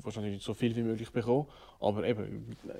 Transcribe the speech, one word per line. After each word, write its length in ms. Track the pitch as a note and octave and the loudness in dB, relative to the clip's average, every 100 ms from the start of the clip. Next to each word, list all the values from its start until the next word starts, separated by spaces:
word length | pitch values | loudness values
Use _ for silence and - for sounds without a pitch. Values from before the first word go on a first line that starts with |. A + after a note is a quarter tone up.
willst 140 | B2+ G#2+ | -8 -4
du 40 | |
natürlich 220 | G#2 G2 | -4 -4
so 100 | - | -4
viel 220 | G#2+ A#2+ | 0 2
wie 80 | A2+ | 2
möglich 280 | A2+ A2 A#2 | 0 0 -2
bekommen, 340 | B2 A2+ B2+ C#3+ - - - | -2 4 4 2 -8 -20 0
aber 240 | - G#2 | 0 2
eben, 520 | F#2 A2 G2+ G#2+ A2+ A2+ - - | 2 0 -2 -6 -8 -10 -12 -6